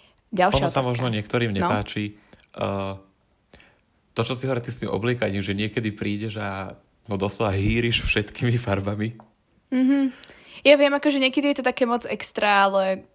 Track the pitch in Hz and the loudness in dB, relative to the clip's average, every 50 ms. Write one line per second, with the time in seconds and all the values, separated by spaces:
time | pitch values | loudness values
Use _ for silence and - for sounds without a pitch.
0 | _ _ _ _ _ _ - 180 180 190 214 139 139 135 117 139 131 127 123 120 | _ _ _ _ _ _ 0 2 4 4 4 2 2 2 0 0 0 0 0 0
1 | 127 123 110 107 101 - - 120 120 113 101 98 90 170 107 104 101 - - 107 | -2 -2 -2 -2 -4 -2 -2 0 0 0 0 0 0 0 0 0 -2 -4 -4 -6
2 | 107 104 104 - _ _ - - _ _ - - 101 101 98 98 98 98 98 95 | -6 -6 -8 -12 _ _ -20 -20 _ _ -8 -6 -4 -4 -2 -4 -4 -6 -8 -10
3 | 95 _ _ _ _ _ _ _ _ _ - - - _ _ _ _ _ _ _ | -14 _ _ _ _ _ _ _ _ _ -20 -20 -20 _ _ _ _ _ _ _
4 | _ _ _ - 120 - 131 117 123 131 131 120 117 - 123 - 120 - - 101 | _ _ _ -4 -2 0 -2 -2 0 0 -2 -4 -2 -2 -4 -4 -2 -4 -4 -2
5 | 101 120 123 120 113 101 98 101 98 101 98 101 107 107 - 127 110 110 104 - | -2 -2 -2 0 -2 -2 -2 -4 -4 -4 -4 -4 -4 -4 -4 -4 -4 -4 -6 -4
6 | 110 104 104 101 110 113 104 110 101 101 98 98 95 - - - _ _ _ _ | -4 -6 -4 -4 -6 -8 -8 -6 -8 -6 -6 -8 -8 -10 -12 -16 _ _ _ _
7 | _ - 101 95 95 104 - - 117 104 95 95 98 107 113 117 117 117 120 - | _ -8 -4 -2 0 0 2 2 2 0 0 0 0 2 2 2 0 0 0 0
8 | - - - 110 104 - - - - 120 117 120 - - 98 95 95 101 104 104 | 0 0 0 0 -2 -2 -4 -4 -2 0 0 0 0 -2 -2 -2 -2 -4 -4 -4
9 | 104 113 117 - - _ _ _ _ _ _ _ _ _ 262 254 262 254 277 277 | -4 -6 -6 -10 -18 _ _ _ _ _ _ _ _ _ 0 2 4 4 4 2
10 | 269 262 - - - - - - - - - - - 269 294 277 285 285 277 285 | 2 0 -2 -6 -14 -20 -20 -20 -20 -20 -20 2 6 6 6 8 6 4 2 2
11 | - 302 277 277 262 262 254 302 277 285 285 - 247 254 247 - 262 233 240 240 | 2 0 2 2 2 2 2 2 0 0 0 0 0 -2 0 0 0 0 0 -2
12 | - - - 208 - - - - 214 208 202 196 196 196 196 196 190 190 190 190 | -4 -6 -8 -6 -6 -6 -4 -2 2 2 4 4 4 4 4 2 2 0 -2 -4
13 | - - _ | -6 -14 _